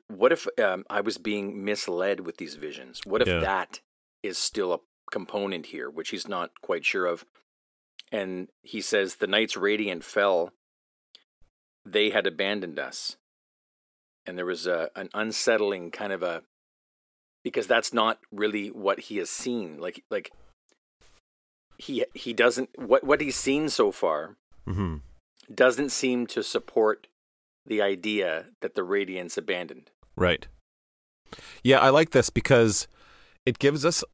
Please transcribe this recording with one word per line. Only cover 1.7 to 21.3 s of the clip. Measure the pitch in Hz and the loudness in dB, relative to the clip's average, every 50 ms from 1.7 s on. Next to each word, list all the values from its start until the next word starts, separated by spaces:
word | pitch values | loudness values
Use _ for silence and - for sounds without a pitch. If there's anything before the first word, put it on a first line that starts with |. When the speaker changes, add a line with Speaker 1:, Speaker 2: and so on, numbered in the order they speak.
| 104 101 - - 87 87 92 98 101 90 | -4 -4 -4 -4 -2 -2 0 0 -2 -2
Speaker 1:
with | 90 82 - - | -4 -8 -10 -10
these | - 78 - | -12 -12 -12
visions? | 78 73 76 73 - 65 64 - - - | -12 -12 -12 -12 -12 -16 -16 -16 -16 -6
What | 98 95 110 | -2 0 2
if | - 95 | 2 2
Speaker 2:
Yeah. | 90 85 | 2 2
Speaker 1:
that | 82 92 98 92 87 - - - - _ _ _ _ _ _ _ - | 2 2 0 0 -2 -4 -10 -16 -20 _ _ _ _ _ _ _ -10
is | 101 90 - | -8 -6 -4
still | - - - 110 98 92 90 | -4 -4 -2 -2 0 0 -2
a | - - _ _ _ _ - | -2 -4 _ _ _ _ -10
component | - 107 92 - - 104 101 98 95 85 78 | -8 -8 -8 -6 -4 -4 -4 -4 -4 -6 -8
here," | - - 73 62 64 | -10 -10 -10 -10 -8
which | 76 80 80 - | -8 -10 -8 -8
he's | - 95 - | -8 -8 -6
not | 104 98 90 85 - - - - | -6 -4 -4 -6 -6 -10 -10 -6
quite | - - 85 - | -4 -4 -2 -2
sure | - - 98 92 | -2 -2 0 0
of. | 87 85 85 - _ _ _ _ _ _ _ _ _ _ _ _ _ _ - - _ | 0 -2 -2 -6 _ _ _ _ _ _ _ _ _ _ _ _ _ _ -20 -12 _
And | - 107 98 92 92 90 92 - _ _ _ | -4 -4 -4 -4 -4 -6 -8 -10 _ _ _
he | - - 110 | -12 -8 -8
says, | 98 - - 104 98 92 - | -4 0 0 0 0 0 -2
"The | - - | -4 -2
Knights | 95 98 107 110 107 - 107 | 2 2 2 2 0 -2 -2
Radiant | 90 101 104 104 107 101 92 85 - | 0 0 0 0 -2 -4 -6 -6 -10
fell. | - - 104 101 101 95 87 85 90 - _ _ _ _ _ _ _ _ _ _ _ - _ _ _ _ _ _ _ _ _ _ _ _ _ _ | -4 0 2 4 4 4 2 2 -2 -6 _ _ _ _ _ _ _ _ _ _ _ -20 _ _ _ _ _ _ _ _ _ _ _ _ _ _
They | - 92 104 104 107 | -2 0 2 2 2
had | 98 113 92 | 2 2 0
abandoned | 95 82 78 98 98 104 104 92 85 76 76 | 0 -2 -2 -2 -2 -2 -2 -4 -6 -6 -8
us." | 69 65 - - - - - - _ _ _ _ _ _ _ _ _ _ _ _ _ _ _ _ _ _ _ _ _ | -8 -8 -8 -10 -10 -10 -10 -12 _ _ _ _ _ _ _ _ _ _ _ _ _ _ _ _ _ _ _ _ _
And | 98 92 90 | -10 -8 -6
there | 90 | -4
was | 90 90 82 80 | -4 -4 -4 -2
a, | 90 87 82 80 - - | -2 0 0 -2 -4 -6
an | - 95 - - | -10 -12 -8 -6
unsettling | 104 107 110 107 - - - 113 107 104 101 98 92 87 85 | -4 -4 -4 -4 -2 0 2 2 2 2 0 -2 -2 -6 -10
kind | - - 107 101 98 | -10 -8 -6 -6 -4
of | 92 87 | -2 -2
a, | 87 85 82 - _ _ _ _ _ _ _ _ _ _ _ _ _ _ _ _ _ _ _ - | -4 -4 -6 -8 _ _ _ _ _ _ _ _ _ _ _ _ _ _ _ _ _ _ _ -10
because | - - 131 107 | -6 -4 -2 0
that's | 95 120 117 117 - - | 2 2 2 2 2 2
not | 117 110 110 110 - _ _ - | 2 2 2 0 -2 _ _ -4
really | 101 104 107 104 107 101 104 | -2 -2 0 0 -2 -4 -6
what | - 113 101 98 98 - | -8 -2 0 0 0 0
he | - - 107 101 | -2 -6 -6 -6
has | 87 - | -4 -4
seen. | - - - 131 123 117 101 82 78 73 | -6 -6 -4 -4 -4 -4 -6 -8 -10 -10
Like, | 80 92 - - - - | -10 -10 -10 -12 -8 -6
like | 107 101 - - - - - - _ _ _ _ _ _ _ _ _ _ - - - _ _ _ | -6 -6 -6 -8 -14 -20 -20 -20 _ _ _ _ _ _ _ _ _ _ -20 -20 -20 _ _ _